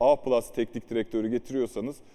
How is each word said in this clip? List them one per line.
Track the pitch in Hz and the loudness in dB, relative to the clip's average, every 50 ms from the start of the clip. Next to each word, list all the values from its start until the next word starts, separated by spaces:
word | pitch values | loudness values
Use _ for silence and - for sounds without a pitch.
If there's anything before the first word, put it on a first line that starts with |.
A | 120 131 147 | 4 4 4
plus | 139 - 135 127 120 117 - - | 4 2 2 2 2 2 0 -2
teknik | - 117 - - 120 - - | -2 -2 -2 -2 -10 -8 -4
direktörü | 117 117 107 - - 113 110 110 | -2 -2 -2 0 -2 -2 0 0
getiriyorsanız | 117 120 - - 131 135 123 107 - 107 104 131 147 - - - - | -2 -4 -4 -4 -2 -2 -2 -2 -2 -6 -6 -6 -8 -10 -16 -20 -20